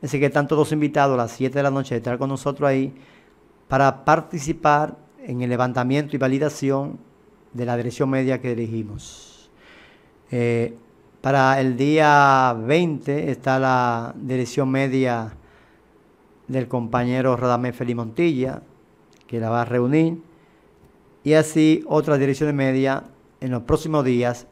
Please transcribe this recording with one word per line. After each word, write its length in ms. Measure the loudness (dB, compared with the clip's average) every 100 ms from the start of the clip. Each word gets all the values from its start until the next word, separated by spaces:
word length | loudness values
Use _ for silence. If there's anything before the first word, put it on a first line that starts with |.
Así 160 | -4 0
que 80 | 2
están 200 | 2 0
todos 240 | 2 2
invitados 440 | 2 0 2 2 2
a 20 |
las 140 | -2
siete 280 | -2 -4 0
de 40 |
la 80 | 0
noche 240 | -2 -4 -4
a 20 |
estar 220 | -4 -4
con 100 | -4
nosotros 400 | -4 -6 -2 0
ahí 240 | 0 -2 -8 -20 _ _ _ _ _ _
para 380 | 2 2 2 0
participar 920 | 0 0 -10 -6 -2 2 2 0 -6 -20 _
en 240 | -10 -6
el 80 | -2
levantamiento 680 | 0 -2 -2 0 0 -2 -2
y 40 |
validación 800 | -2 0 -2 -2 -2 -2 -4 -10 -18 _ _ _ _
de 140 | -8 -4
la 120 | -4
dirección 320 | -4 -4 -2
media 320 | 0 0 -2
que 120 | -4
dirigimos. 960 | -4 -4 -6 -8 -12 -16 -20 -20 -20 _ _ -20 -20 -20 _ _ _ _
Eh, 460 | -2 0 0 -2 -6 _ _ _ _
para 380 | 0 4 4 4
el 160 | 2 0
día 800 | 2 4 6 6 8 6 4 0
veinte 720 | 0 0 0 -4 -4 -4 -4
está 260 | -4 -2 0
la 560 | 2 2 2 -2 -6 -10
dirección 540 | -6 -4 -2 -2 0
media 640 | 0 0 0 0 -2 -6 -12 -20 _ _ _ _ _ _ _ _ _ _
del 200 | -6 -4
compañero 680 | -4 -2 -2 0 0 0 0
Radamés 380 | 0 0 -2 -6
Félix 200 | -6 -4
Montilla, 680 | -6 -2 0 0 -4 -6 -14 _ _ _ _ _ _
que 140 | -6
la 100 | -2
va 120 | -2
a 40 | 0
reunir, 560 | 0 2 2 2 0 -12 _ _ _ _ _ _ _ _ _
y 100 | 2
así 500 | 2 4 4 4 4 2
otras 320 | 0 2 2
direcciones 340 | 2 0 0
media 520 | 0 0 2 0 -2 -6 -20 _ _
en 120 | -6
los 120 | -6
próximos 420 | 0 -2 0 0 2
días 420 | 2 0 -4 -10